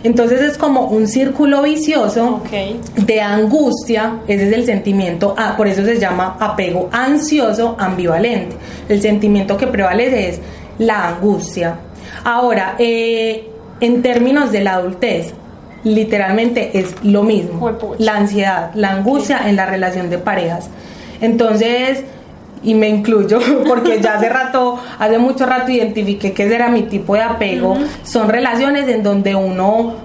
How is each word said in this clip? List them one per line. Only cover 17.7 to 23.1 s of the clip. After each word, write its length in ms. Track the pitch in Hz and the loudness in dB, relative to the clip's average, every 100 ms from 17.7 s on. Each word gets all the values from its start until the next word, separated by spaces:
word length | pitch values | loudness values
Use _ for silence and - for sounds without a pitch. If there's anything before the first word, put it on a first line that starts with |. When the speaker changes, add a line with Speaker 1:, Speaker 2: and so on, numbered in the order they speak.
| 226 214 - | -4 -8 -2
Speaker 1:
La 180 | 220 208 | 0 2
ansiedad, 540 | 202 202 196 180 - | 2 2 0 0 -4
la 160 | 214 196 | -2 0
angustia 460 | 190 202 277 - 262 | 2 2 0 0 0
Speaker 2:
Ok. 60 | 208 | 2
Speaker 1:
en 100 | 196 | 2
la 100 | 185 | 0
relación 440 | 190 185 180 175 | -2 -2 -2 -4
de 80 | 175 | -4
parejas. 500 | 208 190 170 170 - - - - - - | -2 -2 -2 -4 -8 -16 -18 -18 -18 -2
Entonces, 840 | 226 233 226 214 226 247 254 269 - - - - - - | 0 2 2 4 2 2 0 -2 -6 -16 -20 -20 -20 -6
y 120 | - | 2
me 140 | 220 214 | 2 4
incluyo, 500 | 208 208 | 2 4